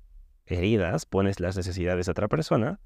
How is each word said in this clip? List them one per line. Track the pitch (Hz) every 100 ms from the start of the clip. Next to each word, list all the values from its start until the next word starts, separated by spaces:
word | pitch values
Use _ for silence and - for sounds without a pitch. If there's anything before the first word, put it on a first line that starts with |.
| - - - _ -
heridas, | 90 98 113 85 104
pones | - 95 98 98
las | 87 95
necesidades | 87 90 87 90 92
de |
otra | 85 104
persona | 147 156 147 117 202